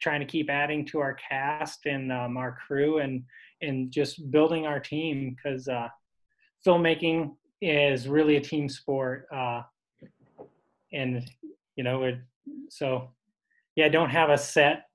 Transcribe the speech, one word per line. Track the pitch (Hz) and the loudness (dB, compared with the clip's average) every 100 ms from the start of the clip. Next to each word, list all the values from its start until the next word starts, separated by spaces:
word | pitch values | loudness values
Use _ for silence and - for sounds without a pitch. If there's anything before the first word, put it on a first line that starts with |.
trying | 165 147 | -4 -2
to | 143 | -2
keep | 160 147 | -4 -2
adding | 143 147 151 | 0 0 -2
to | 147 156 | -4 -2
our | 139 | -4
cast | 135 - - 139 151 151 - 147 | -4 -8 -4 -4 -4 -8 -8 -6
and, | 139 131 | -4 -4
um, | 127 123 127 | -4 -4 -4
our | 127 123 - | -6 -8 -6
crew, | 139 147 156 | 0 2 2
and, | 139 131 127 - - _ | 0 -4 -8 -18 -20 _
and | 156 135 127 | -6 -4 -2
just | 147 139 - 143 | -2 -2 -4 0
building | 151 160 165 151 | 4 4 2 -2
our | 143 | -4
team, | - 151 160 139 135 123 | -4 -4 -4 -4 -6 -6
'cause, | 143 131 131 | -6 -6 -4
uh, | 127 160 - _ _ _ _ _ _ 190 | -4 -6 -12 _ _ _ _ _ _ 4
filmmaking | 175 165 160 165 165 147 - _ _ | 4 4 2 2 0 -2 -8 _ _
is | 185 147 143 131 127 | 0 4 4 2 2
really | 147 151 147 | 4 6 4
a | |
team | 143 156 139 | 2 -4 -4
sport, | - - 135 127 135 - | -6 -4 -2 -2 -6 -10
uh, | 139 123 117 117 _ _ _ - _ _ - - _ _ _ _ | -6 -4 -4 -8 _ _ _ -20 _ _ -20 -20 _ _ _ _
and, | 147 127 123 123 - 311 - _ - | -6 -4 -4 -8 -14 -20 -20 _ -6
you | |
know, | 123 131 | -2 0
it, | 131 123 - _ - - - | -2 -4 -10 _ -18 -16 -18
so, | - 139 127 - _ _ _ _ _ _ - | -6 -4 -4 -6 _ _ _ _ _ _ 2
yeah, | 156 | 4
I | |
don't | 160 160 | 4 4
have | 165 156 | 4 4
a | 143 | 4
set | - 160 147 156 - | 4 4 4 4 -6